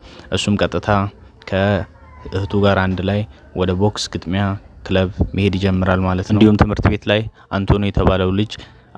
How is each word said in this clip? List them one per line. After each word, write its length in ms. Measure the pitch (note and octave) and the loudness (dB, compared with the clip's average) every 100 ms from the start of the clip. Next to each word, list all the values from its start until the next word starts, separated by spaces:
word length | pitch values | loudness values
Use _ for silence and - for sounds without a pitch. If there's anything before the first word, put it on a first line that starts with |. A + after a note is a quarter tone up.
| - - - | -14 -20 -6
እሱም 240 | F#2+ - G2+ | -4 -2 0
ቀጥታ 320 | F2 E2+ - G2+ G2+ - - - - | 0 -2 0 0 0 -6 -20 -20 -4
ከእህቱ 1040 | F#2+ G2 G2 - - - - - F#2+ G2 G#2 | 0 2 0 -4 -12 -20 -20 -10 -8 -4 2
ጋር 180 | G2+ F#2+ | 4 4
አንድ 220 | F#2+ F#2 | 2 -2
ላይ 180 | F#2 G2+ G#2 - - - | -2 -2 -4 -12 -12 -4
ወደ 140 | F2+ F#2 | -2 0
ቦክስ 280 | G#2 - - | 0 -2 -6
ግጥሚያ 360 | E2+ D#2+ F#2+ G2+ G2 - - | -8 -4 -2 -2 -4 -10 -16
ክለብ 280 | - F#2+ F#2+ - - | -2 0 0 0 -4
መሄድ 240 | F#2 G2 | 0 0
ይጀምራል 460 | F#2+ F#2+ F#2 F#2 F#2 | 0 0 0 2 0
ማለት 260 | F#2 F#2 F#2 | 0 -2 0
ነው። 60 | |
እንዲሁም 260 | G#2 G#2+ G#2 | 4 6 6
ትምህርት 280 | G#2+ G#2 - | 2 0 0
ቤት 180 | G#2 - | 0 0
ላይ 140 | G#2 A2 - - | -2 -2 -10 -8
አንቶኒ 340 | F#2+ G2+ G2+ | -4 0 0
የተባለው 460 | G2+ - F#2 F#2 F#2+ | 0 0 2 2 2
ልጅ 200 | F#2+ A2 - - - - | 0 -2 -6 -18 -20 -20